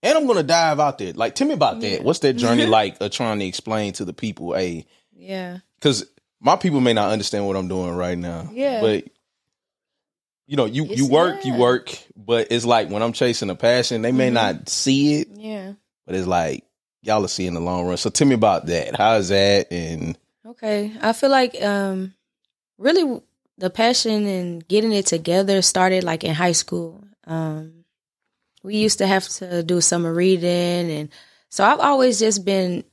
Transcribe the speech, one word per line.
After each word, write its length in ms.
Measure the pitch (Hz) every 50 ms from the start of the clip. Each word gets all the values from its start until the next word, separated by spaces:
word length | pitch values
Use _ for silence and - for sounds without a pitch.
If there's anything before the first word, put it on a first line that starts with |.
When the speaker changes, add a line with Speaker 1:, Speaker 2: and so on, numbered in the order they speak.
Speaker 1:
and 160 | - - 294 320
I'm 100 | 302 262
gonna 160 | 233 190 156
dive 360 | 131 165 170 165 160 151 143
out 180 | 151 143 135 -
there"? 140 | 104 90 80
Like, 220 | - 113 117 -
tell 120 | - 269 294
me 60 | 311
about 280 | 190 147 120 - 113
that. 100 | 113 104 98 -
Speaker 2:
Yeah. 20 | -
Speaker 1:
What's 160 | 123 165 -
that 140 | - 143 131
journey 320 | 120 123 117 117 123 117
Speaker 2:
<laughs> 120 | 110 110 110
Speaker 1:
like 240 | 107 98 - -
of 100 | 101 104
trying 280 | - - 127 117 110 104
to 60 | 98
explain 480 | 92 92 - - - 110 110 107 101 92
to 120 | - 107
the 80 | 87 80
people, 400 | - - 110 98 - - 87 -
"Hey," 320 | 95 95 90 85 82 78 _ _ _ _ _ _
Speaker 2:
Yeah. 440 | 180 180 190 196 190 185 180 180 185 _ _ _ _
Speaker 1:
'cause 240 | - 147 131 107 - _ _ _ _ _ _ _
my 160 | - 139 156
people 240 | - - 185 151 139
may 120 | 127 123 117
not 180 | 110 104 95
understand 360 | 107 110 101 - - 104 101 98
what 80 | 98
I'm 120 | 95 92 92
doing 240 | 95 92 90 87 87
right 220 | 90 90 87 90 87
now. 320 | 87 87 85 82 82 - 214
Speaker 2:
Yeah. 280 | 240 269 285 262 226
Speaker 1:
But, 240 | 214 110 107 101 - - _ _ _ _ _ _ _ _ _ _ _ _ _ _ _ _ _ _ _ _ _ _ _ _ _ _ _
you 120 | _ 139 143
know, 80 | 123
you, 200 | 110 113 135 156
Speaker 2:
It's, 120 | - 202 220
Speaker 1:
you 100 | 139 135
work, 380 | 127 151 170 180 - - -
you 80 | 131 127
Speaker 2:
yeah. 40 | 117
Speaker 1:
work, 380 | 123 120 123 127 - - - - - _ _ -
but 300 | 107 98 117 117 110 -
it's 140 | 113 120 117
like 240 | 120 120 113 104 78
when 120 | 98 104
I'm 120 | 110 117 113
chasing 360 | - 135 123 117 - - 98
a 60 | 92
passion, 460 | - - 117 120 123 117 - 120 113
they 100 | 110 117
may 140 | 127 127 131 127
Speaker 2:
Mm-hmm. 60 | 117
Speaker 1:
not 360 | 117 110 101 85 - - -
see 520 | - - - 135 135 139 143 147 147 147
it. 80 | - 233 202
Speaker 2:
Yeah. 400 | 202 214 220 220 208 190 190 202 _ _ _ _ _ _
Speaker 1:
But 100 | - 87
it's 120 | 95 92 87
like, 380 | 90 87 85 78 67 - _ _ _ _ _ _ _ _
y'all 200 | _ 107 107 107
will 80 | 101 90
see 180 | - - 117 101
in 60 | 87
the 80 | 82
long 240 | 85 87 90 90 87 90
run. 80 | 90
So 140 | 85 - 113
tell 180 | - - 156 139
me 80 | 131
about 300 | 117 107 107 95 85 -
that. 320 | 80 87 82 69 - - -
How 180 | 101 110 113
is 140 | - 95 87
that? 420 | 101 98 98 101 101 101 92 _
And 460 | 90 87 85 80 82 80 78 165 151 _ _ _ _ _ _
Speaker 2:
Okay. 460 | 220 240 _ - 214 208 208 208 214 220 220
I 120 | - 214 226
feel 160 | - - 269
like, 320 | 277 269 254 247 254 - -
um, 500 | 202 202 202 196 196 190 190 190 190 190 _ _ _ _ _ _ _ _ _ _ _ _ _
really 240 | 190 254 320 381 339
w-, 180 | 285 240 - _ _ _ _ _ _ _ _
the 120 | 185 185
passion 560 | 185 - 226 233 247 247 - 226 220 208 208 202
and 400 | 196 185 180 175 170 170 165 _
getting 240 | 180 208 214 226
it 140 | 214 202 190
together 560 | - - 165 160 170 170 185 196 196 196 196
started, 420 | 185 - - 190 185 185 190 185 180
like, 220 | 170 165 165 -
in 100 | - 160
high 160 | 151 175 180
school. 540 | 170 - - - - 175 170 165 165 196 202 202 _ _ _
Um, 600 | 160 160 160 160 160 156 156 156 160 160 165 170 _ _ _ _ _ _ _ _ _ _ _ _ _ _ _ _
we 120 | 190 208
used 220 | 214 214 220 208 -
to 100 | 196 190
have 180 | 196 190 190 - - -
to 240 | 190 180 180 175 170
do 160 | 165 180 175
summer 340 | 170 - - 175 170 165 165
reading. 760 | 170 180 190 190 175 165 175 175 175 175 175 175 175 175 170
And 180 | 156 151 151 151 _ - - _ _ _ _ _
so 140 | - - 196
I've 160 | 214 277 -
always 400 | - 285 285 269 262 254 233 196
just 240 | 220 220 208 202 185
been 400 | 185 196 190 185 180 175 - - _